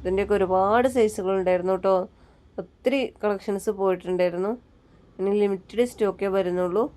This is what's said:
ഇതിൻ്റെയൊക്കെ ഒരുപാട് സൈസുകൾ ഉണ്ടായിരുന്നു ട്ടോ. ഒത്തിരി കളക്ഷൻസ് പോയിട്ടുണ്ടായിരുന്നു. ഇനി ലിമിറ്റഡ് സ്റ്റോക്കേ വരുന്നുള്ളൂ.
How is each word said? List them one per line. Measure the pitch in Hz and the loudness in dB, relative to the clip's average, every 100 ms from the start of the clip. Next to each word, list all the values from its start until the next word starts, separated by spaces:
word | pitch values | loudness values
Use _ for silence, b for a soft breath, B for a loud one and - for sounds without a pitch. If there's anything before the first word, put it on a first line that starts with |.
ഇതിൻ്റെയൊക്കെ | 185 190 202 202 | 0 -2 0 0
ഒരുപാട് | 185 185 196 226 254 | 2 2 4 4 2
സൈസുകൾ | 247 214 214 185 190 | 2 0 0 -2 0
ഉണ്ടായിരുന്നു | 185 180 185 185 | 2 0 0 0
ട്ടോ. | 190 185 190 b b b _ - | 2 2 0 b b b _ -14
ഒത്തിരി | 175 _ 254 269 247 - | -14 _ -2 0 -2 -4
കളക്ഷൻസ് | 208 196 - 196 214 196 | -4 -2 -4 -4 -4 -2
പോയിട്ടുണ്ടായിരുന്നു. | 190 180 175 180 180 175 196 247 _ _ b b - - | 0 0 -2 0 0 0 -4 -6 _ _ b b -20 -6
ഇനി | 196 208 | -2 2
ലിമിറ്റഡ് | 202 190 - 208 247 | 0 -2 -6 -2 -2
സ്റ്റോക്കേ | - 208 185 196 | 0 -2 0 -2
വരുന്നുള്ളൂ. | 190 180 180 180 190 285 | 0 0 0 0 0 -2